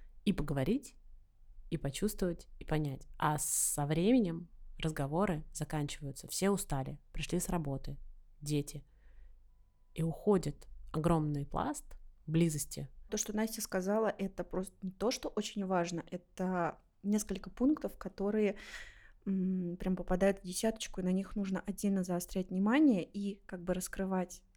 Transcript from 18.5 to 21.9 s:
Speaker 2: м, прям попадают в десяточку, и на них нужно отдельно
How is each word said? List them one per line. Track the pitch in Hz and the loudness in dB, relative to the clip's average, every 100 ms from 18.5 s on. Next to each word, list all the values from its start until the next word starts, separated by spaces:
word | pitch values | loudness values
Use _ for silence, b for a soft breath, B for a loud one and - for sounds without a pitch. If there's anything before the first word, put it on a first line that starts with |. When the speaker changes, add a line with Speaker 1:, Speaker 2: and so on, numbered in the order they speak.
| 202 B B B B B B 196 | 0 B B B B B B -2
Speaker 2:
м, | 190 185 185 175 180 | 0 2 0 -2 -2
прям | 185 185 | 0 0
попадают | - 185 196 190 | 2 4 4 2
в | 180 | -4
десяточку, | 175 220 220 - - | 0 0 0 -6 -2
и | |
на | 180 | 0
них | 185 196 208 | 2 0 -2
нужно | 190 185 - | -2 -2 -4
отдельно | 185 202 | -2 0